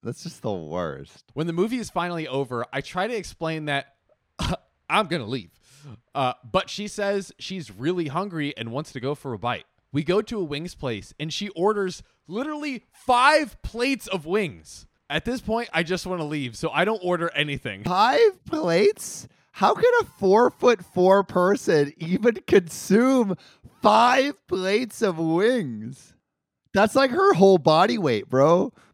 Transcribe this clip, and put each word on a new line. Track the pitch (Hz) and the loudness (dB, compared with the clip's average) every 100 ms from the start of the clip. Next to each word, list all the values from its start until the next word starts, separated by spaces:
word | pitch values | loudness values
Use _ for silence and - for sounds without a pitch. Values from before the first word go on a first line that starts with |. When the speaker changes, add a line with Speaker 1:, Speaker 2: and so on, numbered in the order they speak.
Speaker 1:
That's | 110 - | -14 -12
just | 170 - | -14 -10
the | 113 | -8
worst. | 95 78 87 85 69 71 _ _ | -8 -6 -6 -6 -8 -16 _ _
Speaker 2:
When | - 170 | -10 -6
the | |
movie | 165 214 247 | -2 -2 -2
is | 208 | -8
finally | 180 175 170 151 | -6 -6 -6 -6
over, | 135 127 123 - | -6 -6 -6 -6
I | 135 | -8
try | - 185 202 | -8 -6 -4
to | 233 | -6
explain | 170 - 160 160 151 | -10 -8 -6 -6 -4
that | 139 - _ _ _ _ - | -6 -6 _ _ _ _ -8
<laughs> | - 185 _ _ - | -6 -6 _ _ -2
I'm | 175 196 | -2 0
gonna | 165 107 | -4 -6
leave. | 127 87 _ _ 139 147 110 _ | -8 -10 _ _ _ -20 -20 _
Uh, | 143 127 - 120 | -2 -2 -4 -4
but | 185 180 | -4 -4
she | - 208 | -10 -10
says | - 202 202 190 - | -6 -4 -4 -6 -14
she's | - 190 139 | -12 -12 -12
really | 95 139 180 156 | -8 -4 -2 -4
hungry | 151 202 165 143 - | -4 -6 -6 -6 -6
and | 117 | -8
wants | 127 160 | -8 -8
to | 135 | -8
go | 127 147 | -6 -6
for | 139 | -8
a | 107 | -6
bite. | 117 127 - _ _ | -6 -6 -10 _ _
We | 143 | -6
go | 143 190 | 0 0
to | 220 226 | 0 -6
a | |
wings | 160 143 175 | -6 -8 -10
place, | - 135 107 - - | -10 -8 -8 -10 -12
and | 156 | -10
she | - 202 | -8 -8
orders | 165 196 208 190 - - _ - | -2 0 0 -4 -8 -18 _ -12
literally | 196 294 302 294 247 _ | -8 -8 -6 -8 -10 _
five | _ - 247 269 311 277 - | _ 0 4 6 4 0 -8
plates | - 226 254 269 - | -12 -4 -4 -4 -4
of | 190 147 | -8 -2
wings. | 202 175 85 - - - _ - | -2 -2 -6 -20 -20 -20 _ -8
At | 151 - | -6 -4
this | 254 | -6
point, | 196 226 233 | -4 -4 -4
I | 165 | -4
just | 165 180 180 | -2 -4 -4
wanna | 180 151 | -6 -4
leave, | 151 127 107 | -6 -6 -6
so | 160 | -4
I | 139 | 0
don't | 185 220 | 0 -2
order | 180 175 170 143 | -2 -2 -2 -2
anything. | 151 139 - 98 | -4 -4 -8 -8
Speaker 1:
Five | 135 185 226 392 453 370 - | -4 2 2 4 2 2 -8
plates? | 311 180 170 403 - - - - _ _ | -4 0 2 2 0 -10 -14 -18 _ _
How | - 196 403 | 0 0 4
can | 494 480 | 4 2
a | - | 0
four-foot-four | - 196 208 247 - 247 226 - 180 185 196 190 | -2 2 4 4 4 2 2 -2 2 4 4 4
person | 190 180 208 - 156 143 - | 0 2 0 2 2 2 -4
even | 165 190 233 220 - | -4 0 0 0 2
consume | 202 170 - - 196 254 262 202 175 - _ - _ | 2 2 -10 2 4 6 4 2 -4 -10 _ -20 _
five | 214 214 240 262 277 - - | 4 6 4 4 0 -4 -6
plates | 370 185 208 240 - | -4 0 0 -2 -2
of | 208 165 | -2 0
wings? | 165 170 214 254 147 110 110 135 _ _ _ _ _ _ _ | 0 2 2 0 -4 -8 -12 -16 _ _ _ _ _ _ _
That's | 196 208 269 | 2 2 4
like | 269 | 2
her | 320 392 170 | 4 4 6
whole | 196 185 | 6 6
body | 151 156 202 240 | 6 4 4 2
weight, | 156 107 - | 0 0 0
bro. | 127 147 175 247 _ _ | 4 6 6 2 _ _